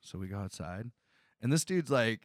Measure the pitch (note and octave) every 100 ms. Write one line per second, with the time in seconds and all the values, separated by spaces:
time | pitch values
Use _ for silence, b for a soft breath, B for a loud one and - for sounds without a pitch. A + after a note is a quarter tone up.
0 | - F#2 F#2+ G2+ G2 - D2+ F2+ A#2 -
1 | _ _ _ _ A#2+ D#3 - F#3 D3 C#3
2 | A2+ A2